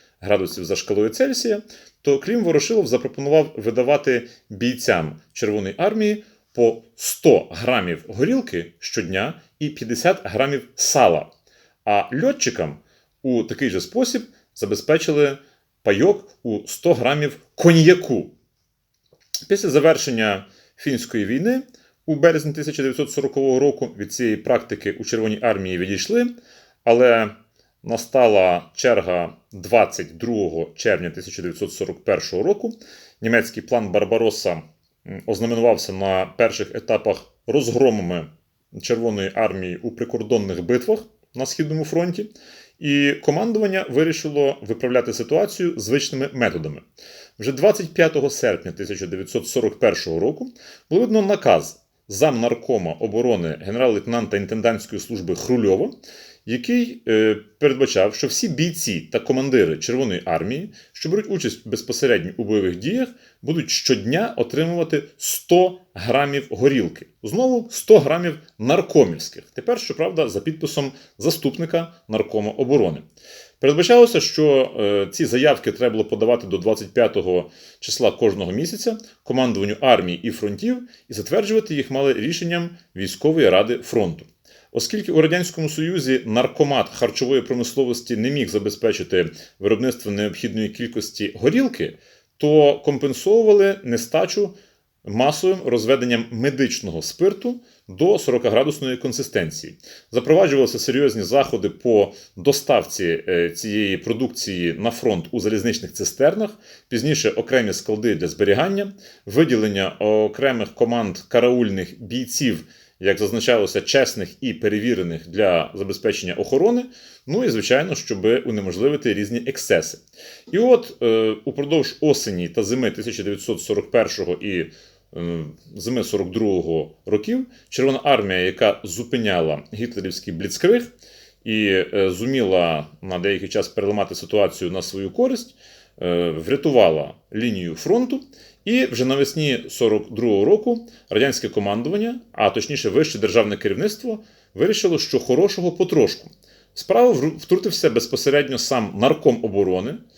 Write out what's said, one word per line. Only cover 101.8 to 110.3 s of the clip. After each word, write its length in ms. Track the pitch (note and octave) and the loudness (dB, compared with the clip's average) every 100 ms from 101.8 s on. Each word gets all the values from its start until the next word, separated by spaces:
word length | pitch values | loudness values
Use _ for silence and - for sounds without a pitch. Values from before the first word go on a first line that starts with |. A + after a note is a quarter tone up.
| B2 A2 F#2+ - - - | 2 4 4 -2 -20 -2
доставці, 880 | F2 C3+ - B2 E2 - F2 E2 - | 0 0 2 2 2 -4 -2 -2 0
е, 220 | F2 E2+ | 0 0
цієї 460 | E2 A2 G#2 G2+ F#2 | -4 -4 -2 0 -2
продукції 760 | - A2+ B2+ - - F#2 F2 D#2+ | -4 -4 -4 -6 -8 -2 -2 -2
на 120 | A2 | -4
фронт 340 | A#2+ - F#2+ D#2+ | -2 -2 -2 -4
у 100 | A#2+ | -4
залізничних 520 | G2+ G#2+ A2 - F2+ | -2 -2 -2 -4 -8
цистернах, 580 | - F#2 - C#3+ G3 G#3 - _ - _ | -8 -8 2 2 2 -6 -8 _ -20 _
пізніше 420 | A#2+ C3+ D3 A2 | -4 -2 0 0
окремі 420 | G#2 - C3 A2 | -2 0 0 0
склади 420 | F2+ - G#2+ A2+ | -4 -4 -2 0
для 140 | F#2 E2+ | -2 -4
зберігання, 640 | - G2+ G#2 E3+ G3 G3 - - - - | -2 2 2 2 -2 -6 -10 -20 -20 -4
виділення 640 | G#2+ D#3+ A#2+ G#2+ G2 F#2 | 2 2 2 0 0 -4
окремих 840 | - G#2+ G#2+ G#2+ | -2 0 2 2